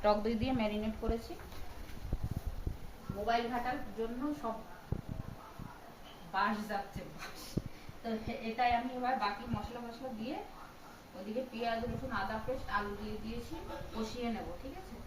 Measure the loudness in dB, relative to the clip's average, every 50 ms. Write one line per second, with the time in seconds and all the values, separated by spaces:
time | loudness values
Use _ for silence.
0 | 10 10 8 10 8 4 4 6 6 6 6 6 6 4 4 4 2 2 0 2
1 | 4 4 4 4 2 -4 -8 -8 -8 -8 -4 -4 -4 -4 -4 -6 -6 -6 -6 -4
2 | 2 2 2 2 2 0 0 0 -2 -2 -2 0 -2 -2 -2 -2 -6 -8 -8 -10
3 | -6 -4 -2 0 4 4 4 4 4 4 2 2 2 2 0 0 -2 -4 -2 -2
4 | -2 0 0 0 0 0 0 0 -2 -2 -2 -2 -6 -10 -12 -12 -4 -4 -4 -4
5 | -2 -4 -4 -4 -4 -6 -6 -8 -10 -12 -10 -10 -10 -10 -10 -12 -12 -14 -14 -14
6 | -14 -14 -12 -12 -12 0 2 4 4 4 4 2 0 0 0 -2 -2 -2 -6 -8
7 | -8 -8 -8 -8 -8 -8 -8 -8 -10 -6 -6 -4 -4 -4 -8 -8 -10 -10 -10 -6
8 | -2 -2 -2 0 0 -2 -4 -2 -2 -2 2 4 6 8 8 6 4 2 0 2
9 | 2 4 4 4 4 2 2 0 0 0 0 0 0 -2 -4 -6 -6 -6 -6 -6
10 | -6 -6 -4 -4 -2 -2 -2 -2 -4 -6 -10 -12 -12 -12 -14 -14 -14 -14 -14 -14
11 | -16 -12 -10 -8 -6 -2 0 0 -2 -2 -2 0 2 2 2 2 0 0 0 -2
12 | -2 0 0 0 0 2 0 0 0 0 0 0 0 2 2 2 2 2 -2 -2
13 | -2 -2 -2 -2 -2 -2 -2 -2 -4 -4 -6 -6 -4 -4 -4 -4 -6 -4 -2 -2
14 | -2 0 0 0 0 0 0 0 -2 -4 -6 -6 -6 -6 -6 -6 -8 -8 -8 -8
15 | -10